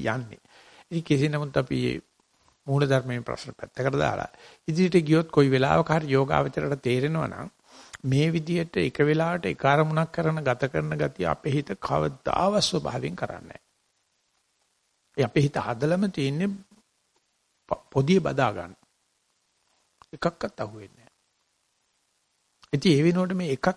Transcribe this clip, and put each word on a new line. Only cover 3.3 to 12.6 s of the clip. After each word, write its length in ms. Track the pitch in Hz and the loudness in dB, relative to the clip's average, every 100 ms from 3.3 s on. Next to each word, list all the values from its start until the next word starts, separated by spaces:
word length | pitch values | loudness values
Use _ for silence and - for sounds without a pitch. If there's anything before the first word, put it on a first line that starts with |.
| 120 127 | -10 -10
පැත්තකට 420 | - - - 131 139 | -14 -12 -6 -2 0
දාලා 340 | 143 95 - - - - - | 0 -2 -8 -12 -20 -12 -4
ඉදිරියට 380 | 160 185 175 151 | 0 4 4 4
ගියොත් 240 | 160 165 | 2 4
කොයි 200 | - 139 | 4 4
වෙලාවක 400 | 131 135 165 160 | 4 4 4 4
හරි 180 | 160 151 | 0 2
යෝගාවචරයට 720 | 135 135 151 143 151 147 139 | 2 2 2 0 -2 -4 -2
තේරෙනවා 460 | 120 127 147 160 120 | 0 0 0 -2 -4
නම් 220 | 90 160 - _ - - - | -6 -14 -16 _ -20 -20 -8
මේ 260 | 131 135 160 | 0 2 2
විදිහට 480 | 165 160 175 165 185 | 0 -2 -4 -2 0
එක 200 | 147 - | 0 2
වෙලාවට 440 | 147 156 165 175 180 | 2 2 0 -2 -4
එක 200 | 139 139 | 0 2
අරමුණක් 460 | 147 156 156 165 | 4 2 0 -2
කරන 300 | - 160 160 | -2 -2 0
ගත 280 | 139 120 135 | -2 -2 -2
කරන 260 | 160 151 151 | -2 -4 -2
ගතිය 320 | 143 160 170 | -4 -2 -2
අපේ 260 | - 151 | -2 -2
හිත 160 | 143 143 196 | -2 -2 -8
කවදාවත් 840 | - 147 151 135 - - 190 208 | -2 0 -2 -4 -4 0 0 0